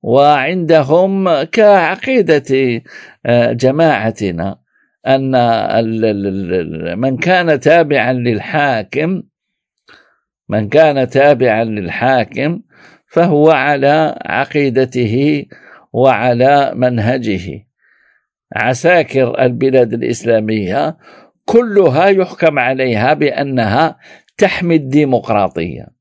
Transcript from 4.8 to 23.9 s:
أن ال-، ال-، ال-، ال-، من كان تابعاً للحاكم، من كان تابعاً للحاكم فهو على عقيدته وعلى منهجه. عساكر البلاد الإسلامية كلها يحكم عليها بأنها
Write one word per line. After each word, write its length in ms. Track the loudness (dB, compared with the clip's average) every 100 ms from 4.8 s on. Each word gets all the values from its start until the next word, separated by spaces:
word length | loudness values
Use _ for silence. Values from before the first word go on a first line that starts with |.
| _ _ -2
أن 280 | -2 0
ال-، 720 | 0 0 0 0 -2 -2 -2
ال-، 220 | -2 -2 -4
ال-، 280 | -4 -4 -4 -4 -8 -8
ال-، 60 | -4
من 200 | -4 -2
كان 440 | 0 0 0 0
تابعاً 520 | 2 2 2 0 0
للحاكم، 1120 | -2 -2 -4 -4 -4 -2 -2 -4 -6 -4 -6 -10 _ _ _ _ _ _ -20 _ _ _ _ _
من 200 | -4 0
كان 400 | 2 2 2 0
تابعاً 560 | 2 2 4 2 0
للحاكم 960 | -2 -4 -6 -4 0 0 -2 -4 -6 -6 -12 _ -20 _ _
فهو 440 | 0 2 4 4
على 680 | 4 0 0 2 2 0 -4
عقيدته 1200 | -6 -4 -2 -2 0 0 -2 -2 -2 0 0 -2 -6 -20 -20 -20 _
وعلى 800 | 0 2 2 0 2 2 4 2
منهجه. 920 | 0 -2 0 -2 -2 -4 -6 -6 -14 _ _ _ _ _ _ _ _ _ -4
عساكر 840 | -2 0 2 2 2 0 0 0
البلاد 500 | -2 0 0 2 2
الإسلامية 1040 | -2 -4 -4 0 0 0 -4 -2 -4 -4 -8 -20 -20 _ _ 0
كلها 560 | 2 2 2 2 4 2
يحكم 520 | 2 -2 0 0 0
عليها 560 | -2 -2 -2 0 0
بأنها 840 | 2 0 -2 -4 -2 0 0 0